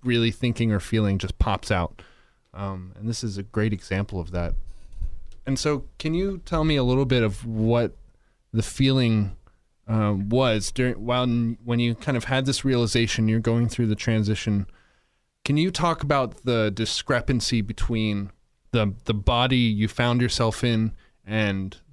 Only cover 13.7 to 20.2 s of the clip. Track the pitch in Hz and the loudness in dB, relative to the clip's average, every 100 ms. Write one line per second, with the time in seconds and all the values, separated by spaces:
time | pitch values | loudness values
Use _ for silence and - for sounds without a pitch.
13.7 | - 113 107 - 110 104 107 - 101 98 | 0 0 0 0 0 0 0 0 -2 -2
14.7 | - _ _ _ _ _ _ - 147 180 | -10 _ _ _ _ _ _ -2 2 2
15.7 | 180 170 160 143 143 120 - 123 117 107 | 0 0 0 0 0 0 -4 -2 2 2
16.7 | 101 110 - - 127 - 127 - 117 104 | 0 -4 -4 -2 0 0 0 0 -2 -2
17.7 | - - 113 107 101 98 - _ _ _ | 0 0 0 0 -2 -6 -12 _ _ _
18.7 | 120 104 95 - 107 101 120 127 131 117 | 0 0 0 -4 -2 2 2 4 4 2
19.7 | 104 107 - 120 120 | 2 0 0 2 2